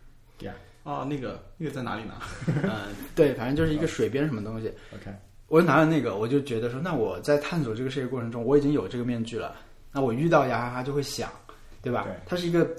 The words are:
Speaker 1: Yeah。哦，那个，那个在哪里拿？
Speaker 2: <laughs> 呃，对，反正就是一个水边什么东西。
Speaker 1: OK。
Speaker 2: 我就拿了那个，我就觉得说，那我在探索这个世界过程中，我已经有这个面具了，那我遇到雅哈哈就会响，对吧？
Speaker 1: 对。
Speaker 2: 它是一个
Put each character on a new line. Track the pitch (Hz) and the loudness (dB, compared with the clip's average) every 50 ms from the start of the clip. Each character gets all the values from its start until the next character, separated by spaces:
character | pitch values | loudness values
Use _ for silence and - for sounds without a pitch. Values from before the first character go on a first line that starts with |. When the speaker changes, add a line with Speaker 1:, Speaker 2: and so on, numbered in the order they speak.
| - - - - - - - - | -20 -20 -20 -20 -20 -20 -18 -14
Speaker 1:
Yeah。 | - 98 98 - - - - - | -12 -12 -12 -12 -16 -20 -20 -16
哦， | - 156 143 139 131 139 | -10 -8 -6 -6 -4 -4
那 | 147 | -4
个， | 139 123 107 - - - - - - | -4 -4 -6 -8 -10 -14 -18 -12 -8
那 | 165 143 | -8 -6
个 | |
在 | 127 131 120 | -6 -6 -6
哪 | 110 101 | -6 -6
里 | 107 110 | -6 -8
拿？ | 98 98 - - - - - | -10 -10 -10 -12 -12 -10 -4
Speaker 2:
<laughs> | - - - 147 180 196 | -2 -2 0 0 0 -2
呃， | - - 202 - 104 - - - - | -2 -4 -6 -8 -10 -12 -12 -4 4
对， | - 160 139 127 | 4 6 6 4
反 | 107 110 | 2 -2
正 | 123 139 | -2 0
就 | 151 160 160 | 2 2 2
是 | 151 | 2
一 | 151 | 0
个 | 165 | 0
水 | 151 - - 117 101 | -2 0 0 0 0
边 | 107 135 147 | 2 0 0
什 | 160 135 | 0 0
么 | 107 101 | -2 -4
东 | 107 113 110 | -6 -6 -6
西。 | 113 - - - - - - | -6 -6 -8 -10 -14 -18 -18
Speaker 1:
OK。 | 101 - 101 101 98 - - - - - - | -14 -14 -14 -14 -14 -16 -20 -20 -20 -4 4
Speaker 2:
我 | 147 160 | 6 6
就 | 175 156 | 6 8
拿 | 135 151 | 6 6
了 | 160 | 6
那 | 156 165 151 | 6 4 2
个， | 117 - 95 | 2 0 0
我 | 101 110 120 | 0 0 2
就 | 135 143 | 2 2
觉 | 139 - 120 110 | 2 0 -2 -2
得 | 113 120 | -2 -2
说， | 127 135 | -4 -4
那 | 160 185 165 | -4 -2 0
我 | 131 110 98 90 90 | 0 0 0 -2 -2
在 | - 147 147 147 | 2 2 2 2
探 | 147 - 180 170 143 | 2 0 -2 -2 0
索 | 117 107 | 0 -2
这 | 110 131 | -2 -4
个 | 135 | -4
世 | 131 143 | -2 -2
界 | 127 120 | -4 -2
过 | 131 127 | -4 -4
程 | 117 113 | -4 -4
中， | 113 120 117 | -4 -2 2
我 | 120 139 147 | 6 6 6
已 | |
经 | 135 139 151 | 6 6 4
有 | 131 95 95 | 2 0 -2
这 | - 123 | -4 -4
个 | 120 | -2
面 | 123 120 113 110 | -2 -2 -2 -2
具 | 110 117 107 | -4 -4 -4
了， | 85 - - - - - - - - - | -6 -6 -8 -12 -18 -20 -20 -20 -20 -8
那 | - 139 | -4 0
我 | 139 123 | 0 0
遇 | 113 123 156 170 | 2 2 2 4
到 | 165 151 135 127 | 6 6 4 4
雅 | 117 117 | 2 0
哈 | 120 120 | -2 -2
哈 | 123 127 123 | -4 -6 -6
就 | 135 | -4
会 | 139 147 135 | -2 -2 -2
响， | - - - 117 - - - - - - - - - - - - | -4 -4 -6 -6 -8 -10 -14 -18 -20 -20 -20 -20 -20 -20 -8 -4
对 | 123 120 | -2 -2
吧？ | 110 101 | -2 -2
Speaker 1:
对。 | 95 92 87 - | -4 -8 -10 -8
Speaker 2:
它 | - 185 | -6 -4
是 | 180 180 170 | -2 0 2
一 | |
个 | 170 170 156 - - | 4 4 4 4 2